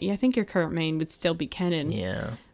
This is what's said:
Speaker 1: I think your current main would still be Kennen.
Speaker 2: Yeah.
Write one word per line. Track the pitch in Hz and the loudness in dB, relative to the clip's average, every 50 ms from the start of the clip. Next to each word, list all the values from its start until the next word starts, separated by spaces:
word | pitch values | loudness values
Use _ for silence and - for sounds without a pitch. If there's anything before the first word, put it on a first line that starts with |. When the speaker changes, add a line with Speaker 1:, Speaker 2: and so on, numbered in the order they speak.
| - 190 | 0 -2
Speaker 1:
I | 202 | 0
think | 196 254 254 247 | 2 2 2 4
your | 233 208 | 2 0
current | - - 190 165 160 175 | 2 2 2 2 2 0
main | 165 160 160 160 156 | 0 0 0 0 0
would | 160 156 | -2 -2
still | - - - 175 165 | -4 -2 0 0 0
be | 165 156 | 2 -2
Kennen. | - - - 180 175 170 160 143 120 | -4 -2 -2 0 0 2 2 0 0
Speaker 2:
Yeah. | 110 104 92 92 - - - - 117 - - - | -2 -2 -2 -2 -2 -2 -4 -4 -6 -10 -12 -20